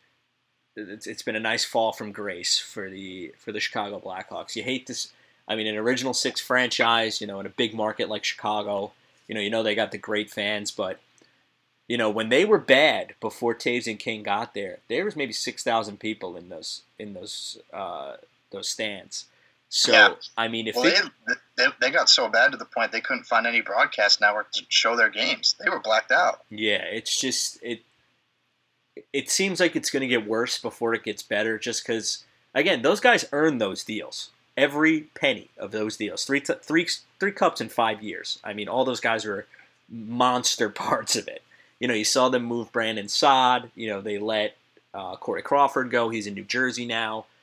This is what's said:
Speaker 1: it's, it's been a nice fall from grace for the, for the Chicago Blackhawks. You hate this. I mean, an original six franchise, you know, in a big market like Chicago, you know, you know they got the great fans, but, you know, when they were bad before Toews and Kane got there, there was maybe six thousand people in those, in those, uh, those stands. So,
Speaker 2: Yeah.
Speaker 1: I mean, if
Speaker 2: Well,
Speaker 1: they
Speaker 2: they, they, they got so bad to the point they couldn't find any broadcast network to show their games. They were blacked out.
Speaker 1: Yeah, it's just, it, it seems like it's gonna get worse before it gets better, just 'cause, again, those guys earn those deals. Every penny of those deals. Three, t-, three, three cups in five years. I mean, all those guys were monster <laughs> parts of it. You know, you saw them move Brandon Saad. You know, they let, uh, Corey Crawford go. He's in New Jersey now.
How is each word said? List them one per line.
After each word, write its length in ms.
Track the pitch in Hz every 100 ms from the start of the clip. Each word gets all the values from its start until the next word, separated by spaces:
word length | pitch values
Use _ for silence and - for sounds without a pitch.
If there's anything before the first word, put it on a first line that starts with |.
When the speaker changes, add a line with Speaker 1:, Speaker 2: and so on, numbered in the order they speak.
| _ _ _ _ _ _ _
Speaker 1:
it's, 320 | - 101 104 -
it's 140 | 117
been 140 | - 110
a 40 |
nice 260 | 110 113 -
fall 260 | 123 113
from 180 | - 107
grace 460 | 101 101 87 87 -
for 300 | - 113 95
the, 460 | 95 95 92 82 -
for 140 | -
the 80 | 104
Chicago 400 | - 110 104 101
Blackhawks. 560 | 98 92 95 87 87 -
You 60 |
hate 240 | 107 127 -
this. 260 | 120 - _ _ _ -
I 100 | 113
mean, 100 | 107
an 100 | 107
original 380 | 113 131 131
six 260 | 123 131 -
franchise, 800 | - 127 123 - 117 117 113 -
you 60 | 104
know, 120 | 98
in 60 |
a 60 | 98
big 240 | - 117
market 340 | 110 107 110 95
like 160 | 104
Chicago, 680 | - - 107 107 104 101 101 - _ _ -
you 60 | 107
know, 40 |
you 100 | 101
know 120 | 113
they 120 | 110 104
got 160 | 107
the 60 | 104
great 320 | - 107 104
fans, 400 | - 104 104 104
but, 260 | - 95 92 _ _ _ _ _ _ _ _ -
you 80 | 120
know, 140 | 110
when 180 | 104 110
they 160 | 127
were 140 | 208 202
bad 560 | - 135 151 110 - -
before 340 | 113 - 117
Toews 320 | 117 127 123 117
and 120 | 107
Kane 240 | - 110
got 280 | 104 101 117
there, 260 | - 98 90 -
there 160 | 120
was 100 | 202 151
maybe 160 | 135
six 300 | 107 - -
thousand 380 | - 113 104 98
people 360 | 110 104 92 87
in 120 | 90
those, 340 | 85 - - - -
in 160 | 104
those, 420 | 95 101 - - 113 -
uh, 440 | 92 95 85 69 64 - _ _
those 180 | 98 98
stands. 580 | - 110 98 92 - - _ _ _ _
So, 240 | - -
Speaker 2:
Yeah. 220 | - 1077 - - -
Speaker 1:
I 120 | 113
mean, 180 | 113 113
if 80 |
Speaker 2:
Well, 100 | -
Speaker 1:
they 60 | 160 185 151 - -
Speaker 2:
they, 60 | - _ -
they, 100 | 127 -
they 100 | 127
got 200 | 160 147
so 180 | - 117
bad 220 | 113 131
to 60 | 127
the 60 |
point 280 | - - 110
they 80 | -
couldn't 240 | - 127
find 220 | - 113 117
any 140 | 117
broadcast 580 | - 104 139 - 104 101
network 300 | 104 104 -
to 120 | - -
show 280 | - 113 117
their 120 | 113
games. 460 | 107 113 151 - -
They 80 | -
were 100 | -
blacked 300 | 107 110 -
out. 320 | 143 175 - -
Speaker 1:
Yeah, 320 | 107 107 101
it's 340 | 82 107 - -
just, 400 | 131 123 - -
it, 200 | 117 117 _ _ _ _ _ _ _ _ _ _ _ - -
it 180 | 139 131
seems 300 | - 190 180
like 140 | 175 156
it's 140 | -
gonna 160 | - 131
get 180 | 120 104
worse 320 | 110 127 -
before 360 | 117 - 117
it 100 | 113
gets 180 | - 98
better, 360 | - 104 110 110
just 260 | - -
'cause, 400 | - 117 107 - - _ _
again, 280 | - 160 151
those 180 | 127 208
guys 240 | 254 220 -
earn 260 | 147 160 135
those 260 | 104 92
deals. 460 | - 107 82 - - _ _ -
Every 460 | 143 147 156 160 151
penny 340 | - 143 107 - -
of 140 | 104
those 260 | 107 107 -
deals. 280 | 104 90 -
Three, 140 | 139
t-, 100 | - -
three, 260 | - 156 170 - - -
three 140 | 196
cups 300 | 202 - -
in 80 | 110
five 320 | - 113 107
years. 360 | 107 90 - -
I 80 | -
mean, 160 | 104 101
all 160 | 117
those 160 | 131 117
guys 240 | 117 113
were 220 | 107 101 - - - _ _
monster 800 | 113 110 120 127 123 117 - 110
<laughs> 20 |
parts 460 | - - 127 - 113
of 100 | -
it. 160 | - - _ _ -
You 80 | 123
know, 60 |
you 100 | 113
saw 240 | 107 135 127
them 160 | 127
move 260 | 120 120 110
Brandon 380 | 120 113 107 101
Saad. 600 | - 147 135 127 123 117
You 140 | - 113
know, 120 | 101
they 160 | 104 101
let, 380 | 107 110 104 - _ _ _
uh, 240 | 98 92 92
Corey 240 | - 95
Crawford 480 | - 143 139 139 123
go. 200 | 120 113
He's 160 | 113 101
in 80 |
New 100 | 98
Jersey 400 | 98 127 127 120
now. 400 | 120 113 110 110 - _